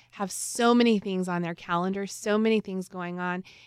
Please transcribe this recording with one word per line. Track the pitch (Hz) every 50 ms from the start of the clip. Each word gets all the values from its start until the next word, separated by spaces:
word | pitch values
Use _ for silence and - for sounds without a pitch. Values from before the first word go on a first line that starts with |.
| _ _
have | - - 202 190
so | - - - - - - 233 240 240
many | 240 240 233 220 196
things | - 202 190 185 180 185
on | 175 175
their | 175 165 170
calendar, | - - - 175 170 180 190 196 196 196 196
so | - - - 214 208 214
many | 220 220 220 214
things | - - 190 185 180 -
going | - 185 175 175 175 180
on. | 180 180 180 185 185 - - - -